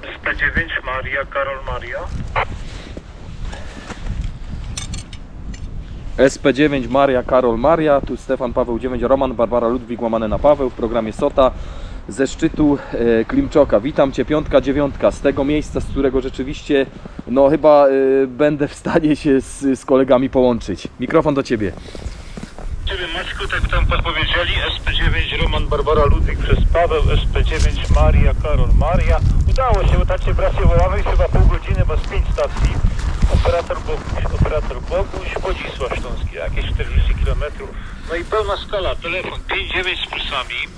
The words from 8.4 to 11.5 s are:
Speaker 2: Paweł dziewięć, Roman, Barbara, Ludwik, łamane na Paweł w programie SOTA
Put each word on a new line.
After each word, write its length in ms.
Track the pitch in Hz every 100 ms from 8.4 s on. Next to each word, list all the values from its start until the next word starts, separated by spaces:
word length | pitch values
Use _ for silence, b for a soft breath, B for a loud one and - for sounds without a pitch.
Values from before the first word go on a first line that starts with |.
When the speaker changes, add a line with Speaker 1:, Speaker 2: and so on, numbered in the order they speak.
| 127
Speaker 2:
Paweł 260 | 117 120 117
dziewięć, 240 | 127 123
Roman, 300 | 117 135 135
Barbara, 340 | 113 117 120 117
Ludwik, 340 | 123 117 113
łamane 260 | 117 113 110
na 120 | 101
Paweł 300 | 143 143 131
w 40 |
programie 400 | - 117 120 110
SOTA 380 | 104 143 - 131